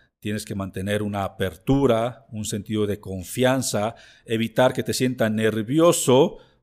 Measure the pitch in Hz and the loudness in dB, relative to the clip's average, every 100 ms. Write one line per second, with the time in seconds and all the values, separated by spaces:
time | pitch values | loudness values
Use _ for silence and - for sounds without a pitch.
0 | _ _ 107 104 - 101 95 92 98 104 | _ _ -8 -8 -8 -8 -8 -6 -4 -4
1 | 104 101 95 - 92 - - 139 131 113 | -4 -4 -6 -4 -6 -4 0 2 4 2
2 | 120 117 _ 107 104 107 - 107 104 98 | 0 -6 _ -10 -6 -8 -4 -2 -2 -4
3 | 98 95 87 - 127 131 - 107 110 - | -8 -10 -10 0 0 0 -2 -2 -4 -6
4 | - _ - 113 113 - 127 - 113 - | -20 _ -6 -4 -2 2 2 2 -4 -2
5 | 127 123 110 110 110 113 107 156 170 160 | -2 0 -2 2 0 0 -2 4 4 4
6 | - 127 170 - _ _ | 4 6 4 0 _ _